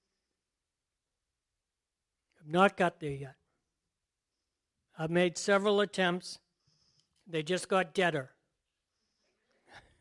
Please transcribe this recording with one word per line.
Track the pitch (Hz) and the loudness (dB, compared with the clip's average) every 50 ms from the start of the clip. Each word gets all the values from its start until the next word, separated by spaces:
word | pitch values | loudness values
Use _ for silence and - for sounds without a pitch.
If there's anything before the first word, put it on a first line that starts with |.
| _ _ _ _ _ _ _ _ _ _ _ _ _ _ _ _ _ _ _ _ _ _ _ _ _ _ _ _ _ _ _ _ _ _ _ _ _ _ _ _ _ _ _ _ _ _ _ _ | _ _ _ _ _ _ _ _ _ _ _ _ _ _ _ _ _ _ _ _ _ _ _ _ _ _ _ _ _ _ _ _ _ _ _ _ _ _ _ _ _ _ _ _ _ _ _ _
I've | 165 | -12
not | 151 160 175 196 202 196 | -2 2 4 4 4 4
got | - 185 170 175 - | 2 0 -2 -2 -4
there | 160 147 | -8 -10
yet. | 139 135 139 131 - _ _ _ _ _ _ _ _ _ _ _ _ _ _ _ _ _ _ _ _ _ _ _ _ _ _ _ _ _ _ _ _ | -8 -8 -12 -16 -18 _ _ _ _ _ _ _ _ _ _ _ _ _ _ _ _ _ _ _ _ _ _ _ _ _ _ _ _ _ _ _ _
I've | - 160 160 | -10 -6 -2
made | 170 175 180 180 165 | 2 2 2 2 0
several | - - 208 202 196 196 214 202 202 | -4 0 2 2 2 4 2 2 2
attempts. | 208 - - - 185 175 175 185 - - - - _ _ _ _ _ _ _ _ _ _ _ _ _ _ _ _ _ | 0 -2 -2 0 0 0 0 -2 -6 -12 -16 -18 _ _ _ _ _ _ _ _ _ _ _ _ _ _ _ _ _
They | 196 165 160 151 | -8 -6 -6 -2
just | 156 185 175 - | -2 -4 -4 -2
got | - 202 190 180 160 - | 0 0 0 0 0 0
deader. | 196 180 170 156 139 131 - _ _ _ _ _ _ _ _ _ _ _ _ _ _ _ _ _ _ _ _ _ _ _ _ _ _ _ | 0 0 2 0 -2 -6 -8 _ _ _ _ _ _ _ _ _ _ _ _ _ _ _ _ _ _ _ _ _ _ _ _ _ _ _
<laughs> | _ - - - _ _ _ | _ -20 -20 -20 _ _ _